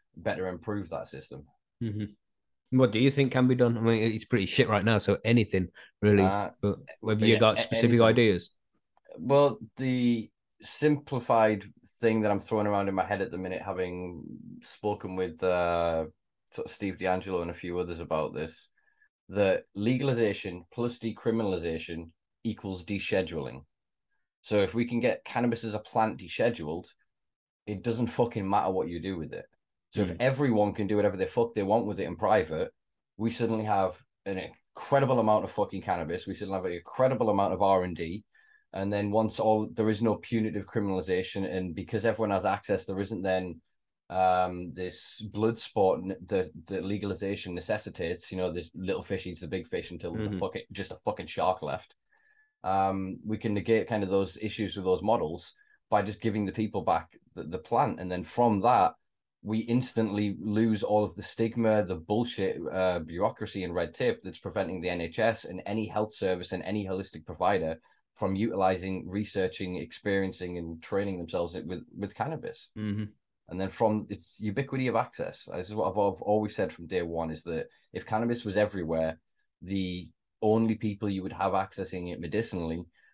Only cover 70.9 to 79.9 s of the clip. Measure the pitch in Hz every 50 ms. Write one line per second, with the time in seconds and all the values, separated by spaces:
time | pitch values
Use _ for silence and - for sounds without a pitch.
70.9 | 104 98 101 101 95 87 85 82 - 87 85 82 87 85 - 85 92 85 - -
71.9 | - 90 101 98 - - 113 147 160 - - - - - - - _ 107 107 104
72.9 | 101 107 107 104 - _ _ _ _ _ _ - 87 92 95 95 - - 117 107
73.9 | 107 107 - - 101 - - - - - 107 104 98 127 135 - 139 131 131 123
74.9 | 113 113 117 - - - - - - - - - - 90 90 95 107 107 - 98
75.9 | 95 104 101 101 92 - - 104 104 107 107 107 - - 95 87 - - 85 80
76.9 | 95 90 85 82 82 82 82 80 78 76 - 85 82 80 - - _ _ _ _
77.9 | - 95 - - 110 110 120 120 120 120 - 104 92 104 104 101 - 95 82 78
78.9 | 82 80 80 80 78 - _ _ _ _ _ _ _ _ 78 90 98 98 92 92